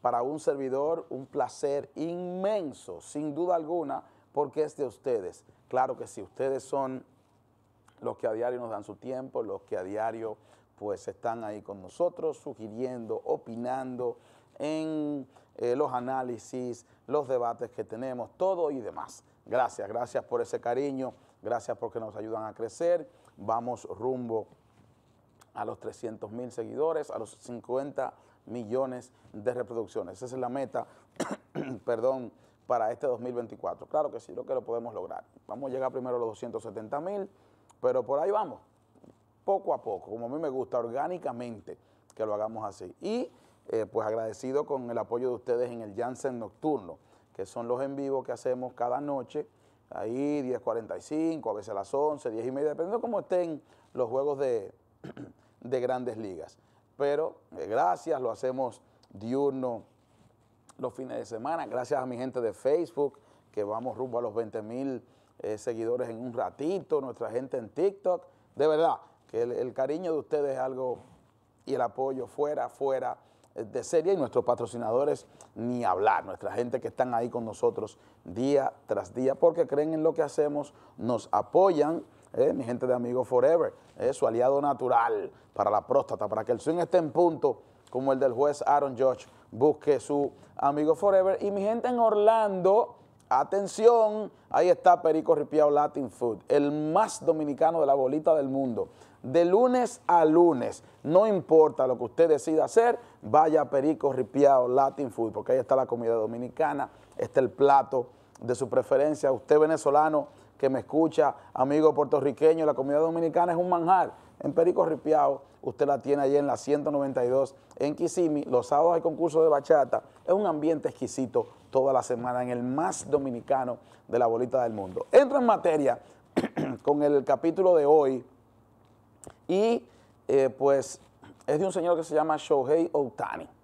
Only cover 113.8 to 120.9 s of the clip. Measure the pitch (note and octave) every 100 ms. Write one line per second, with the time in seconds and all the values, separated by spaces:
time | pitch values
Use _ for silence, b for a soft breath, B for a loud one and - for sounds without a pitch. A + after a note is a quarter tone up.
113.8 | E3 F#3 D#3 B B B - - E3 -
114.8 | E3 D#3 D3+ D#3 C#3 C#3 b b - -
115.8 | C#3+ C#3 C3+ C#3+ C3+ C#3+ C#3+ B2 - D3
116.8 | D3+ C#3+ C#3 B2+ B2 C3 C3+ B B -
117.8 | C#3 D3+ E3+ - E3 D3 - B2 A#2+ C#3+
118.8 | E3 E3+ E3 D3+ E3 D#3 D#3+ C#3+ C#3 D#3
119.8 | C3 A2 - B - F#3+ G3+ D3+ D#3 D#3
120.8 | -